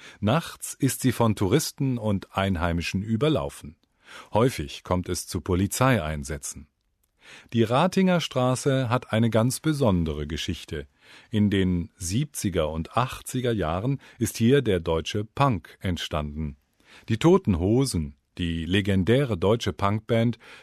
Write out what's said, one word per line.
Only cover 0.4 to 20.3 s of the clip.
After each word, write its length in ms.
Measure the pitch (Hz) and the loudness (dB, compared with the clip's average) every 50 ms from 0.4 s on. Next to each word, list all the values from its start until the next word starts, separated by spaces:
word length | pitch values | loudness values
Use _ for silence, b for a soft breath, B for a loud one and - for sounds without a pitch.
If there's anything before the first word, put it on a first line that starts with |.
| 165 - - - - - - | 0 -4 -10 -14 -12 -12 -6
ist 280 | - - 131 - - | -2 -2 -2 0 0
sie 120 | - 131 113 | 0 0 2
von 220 | - 117 113 107 | 2 2 2 2
Touristen 640 | - 107 92 101 156 - - - - 139 135 127 120 | 2 2 2 2 2 0 -2 -4 -4 -2 -2 -2 -2
und 380 | 107 110 101 95 - - - | -2 -2 -2 -2 -4 -4 -2
Einheimischen 680 | - 98 98 98 80 82 87 85 87 82 - - 98 98 | 0 0 0 0 0 0 0 0 -2 -2 -2 -4 -4 -2
überlaufen. 760 | 107 113 107 139 156 160 104 71 71 - - - 71 - _ _ _ B B B B B B B B B | -2 -2 0 0 0 0 0 -2 -4 -8 -12 -16 -18 -18 _ _ _ B B B B B B B B B
Häufig 500 | 104 117 135 - - 78 69 - - - | 2 2 2 2 -2 -6 -8 -10 -8 -4
kommt 240 | - 90 90 87 - | -2 -2 -2 -2 -2
es 200 | 90 - - - | -4 -6 -6 -6
zu 120 | - 95 | -8 -6
Polizeieinsätzen. 1300 | - - 92 87 98 98 - - 127 131 131 107 80 76 78 76 71 69 78 71 - - - 73 71 _ _ _ _ _ _ _ _ _ _ B B B B B B B - | -2 0 0 2 2 0 0 2 2 4 4 2 0 -2 -4 -6 -6 -6 -8 -8 -10 -12 -14 -14 -18 _ _ _ _ _ _ _ _ _ _ B B B B B B B 0
Die 100 | 113 113 | 0 2
Ratinger 560 | 104 120 131 160 185 - 190 190 185 180 170 | 2 4 2 2 2 2 2 2 4 2 2
Straße 680 | 151 - - 131 127 127 127 123 - 143 135 131 131 117 | 0 -2 -2 0 0 0 0 0 0 0 0 0 0 0
hat 240 | 120 127 - - - | 0 -2 -2 0 0
eine 160 | 110 113 117 | 2 2 2
ganz 320 | 110 113 113 127 123 - | 4 2 2 2 0 -2
besondere 680 | - 156 156 139 139 113 95 87 82 78 73 73 76 73 | -2 -2 -2 2 2 2 2 2 2 0 -2 -4 -6 -6
Geschichte. 600 | 80 73 - - 87 76 - - - 76 71 - B B B B B B B B | -6 -6 -6 -6 -6 -8 -8 -10 -10 -10 -10 -12 B B B B B B B B
In 180 | B 110 104 101 | B 2 2 4
den 400 | 95 98 95 92 90 87 85 - _ | 4 2 2 2 2 0 -2 -4 _
siebziger 760 | - 95 85 92 117 156 147 - - - 104 82 87 80 76 | -12 -8 -4 -2 -2 -2 -4 -6 -6 -4 -2 0 0 -2 -2
und 280 | 78 82 80 - - - | -2 -4 -6 -4 -2 -2
achtziger 560 | 123 127 - - - - - 127 120 123 117 | -2 -2 -4 -10 -12 -10 -6 -4 -2 -2 -2
Jahren 480 | 104 87 78 82 90 101 131 139 131 B B B B | -2 -2 -2 -2 -2 -2 -4 -4 -6 B B B B
ist 180 | 117 104 - - | -4 -4 -2 2
hier 240 | 113 113 135 147 | 4 4 4 4
der 200 | 135 113 95 90 | 4 2 0 0
deutsche 420 | 82 85 82 82 80 - - 107 104 | 0 0 -2 -2 -2 -4 -6 -6 -6
Punk 540 | - _ - 139 139 123 87 - - - - | -6 _ 0 0 2 0 0 -4 -10 -14 -8
entstanden. 800 | - 101 87 80 - - - 78 76 73 71 76 80 73 69 - _ _ _ B B B B B B B | -4 -4 -4 -4 -4 -6 -4 -4 -4 -6 -6 -6 -6 -8 -8 -12 _ _ _ B B B B B B B
Die 100 | 113 110 | -2 2
Toten 420 | - 165 180 196 190 - 98 78 | 4 6 6 6 4 2 2 2
Hosen, 560 | 85 95 110 127 139 127 - 92 76 71 71 _ _ _ _ - | 2 2 2 2 2 0 0 -2 -4 -4 -8 _ _ _ _ -6
die 280 | 90 85 82 82 82 | -4 -4 -2 -4 -2
legendäre 720 | 80 90 101 98 98 98 95 92 92 113 131 147 127 110 85 | 0 0 0 2 2 2 2 2 4 2 2 2 0 -2 0
deutsche 340 | 85 95 110 127 - 104 | 2 2 2 2 0 -4
Punkband, 680 | 90 - - 101 101 107 - - 120 113 117 120 | -4 -2 -2 -2 -2 -2 -2 0 0 2 2 0